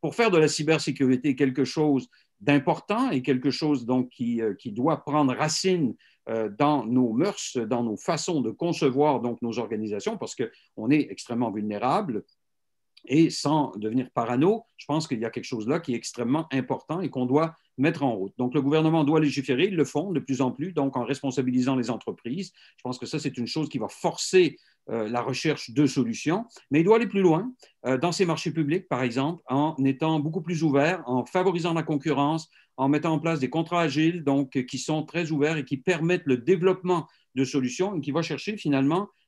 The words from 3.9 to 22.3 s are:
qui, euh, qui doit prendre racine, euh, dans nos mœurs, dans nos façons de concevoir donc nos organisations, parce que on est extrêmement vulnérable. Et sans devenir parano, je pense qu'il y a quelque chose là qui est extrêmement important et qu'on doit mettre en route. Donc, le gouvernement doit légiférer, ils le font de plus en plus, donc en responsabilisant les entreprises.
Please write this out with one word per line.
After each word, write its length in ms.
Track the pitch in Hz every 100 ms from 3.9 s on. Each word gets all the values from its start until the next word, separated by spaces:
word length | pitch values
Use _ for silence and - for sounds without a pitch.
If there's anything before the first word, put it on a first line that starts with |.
| 127 123
qui, 320 | - 120 117
euh, 120 | 110 95
qui 160 | -
doit 320 | 101 160 151 -
prendre 280 | 147 139
racine, 640 | 120 151 156 190 180 131 - _ _ -
euh, 200 | 113 110 101
dans 280 | 143 147 110
nos 260 | 127 123
mœurs, 460 | 113 196 - - 127
dans 260 | 110 120
nos 140 | 117 104
façons 420 | - 160 - 160
de 100 | 113
concevoir 720 | - 170 160 135 127 151 127
donc 220 | 120 113
nos 180 | 117 113
organisations, 580 | 110 110 107 101 208 226
parce 180 | 117 -
que 140 | 113 - _ -
on 120 | 113
est 220 | 151 -
extrêmement 400 | 98 - 120 120
vulnérable. 720 | 104 104 104 127 175 196 107 - _ _ _ _ _ _ _ -
Et 240 | 139 156
sans 440 | - 143 151 143 104
devenir 340 | 107 123 120
parano, 520 | - 117 127 165 220 - -
je 80 | -
pense 240 | 151 156
qu'il 100 | 117
y 60 | 113
a 40 |
quelque 140 | -
chose 240 | - 120 107
là 140 | 165
qui 100 | 165
est 60 | 117
extrêmement 500 | - - 120 151 160
important 480 | 135 - 113 - 160
et 80 | 170
qu'on 160 | 131 123
doit 280 | 139 160 - _ -
mettre 260 | 147 165
en 120 | 139 107
route. 180 | 98 -
Donc, 160 | 127
le 80 | 147
gouvernement 420 | 135 156 160 160
doit 160 | 143 160
légiférer, 460 | 151 131 131 127 196
ils 100 | 175
le 80 |
font 300 | 139 147 202
de 80 | 156
plus 180 | - 131
en 120 | 131
plus, 200 | - 175
donc 240 | 160 139 131
en 80 |
responsabilisant 720 | 117 139 139 127 127 127 127 131
les 140 | 117
entreprises. 640 | 113 - 127 117